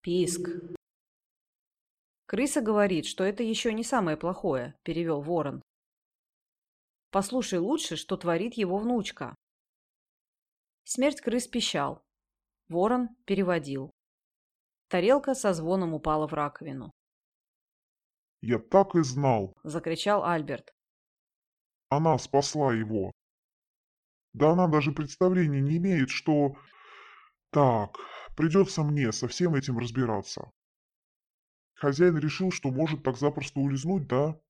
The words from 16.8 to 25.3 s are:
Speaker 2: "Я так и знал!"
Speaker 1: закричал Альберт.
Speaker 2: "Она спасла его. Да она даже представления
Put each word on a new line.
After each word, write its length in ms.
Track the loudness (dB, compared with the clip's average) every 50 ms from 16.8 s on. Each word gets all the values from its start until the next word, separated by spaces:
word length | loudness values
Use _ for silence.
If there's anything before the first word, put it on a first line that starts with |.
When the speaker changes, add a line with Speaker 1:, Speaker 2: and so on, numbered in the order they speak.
| -14 -16 -18 _ _ _ _ _ _ _ _ _ _ _ _ _ _ _ _ _ _ _ _ _ _ _ _ _ _ _ _ _
Speaker 2:
"Я 180 | -2 -2 -2 -2
так 360 | 0 _ 6 6 6 6 4
и 80 | 2
знал!" 520 | 2 2 -2 2 2 4 2 2 0 -4 -10 _ -14
Speaker 1:
закричал 600 | -8 -8 -6 -6 -6 -6 -2 0 2 2 2 2
Альберт. 500 | 0 0 -2 -2 -4 -8 -10 _ -18 _ _ _ _ _ _ _ _ _ _ _ _ _ _ _ _ _ _ _ _ _ _ _ _
Speaker 2:
"Она 260 | 0 2 4 2 2
спасла 560 | 2 0 2 2 2 2 2 -2 0 0 2
его. 400 | 2 0 -2 -2 -2 -4 -4 -4 -8 _ _ _ _ _ _ _ _ _ _ _ _ _ _ _ _ _ _ _ _ _ _ _
Да 200 | 0 4 4 6
она 140 | 6 6 4
даже 260 | 4 4 2 2 2
представления 680 | -2 -4 -6 -8 0 _ 2 4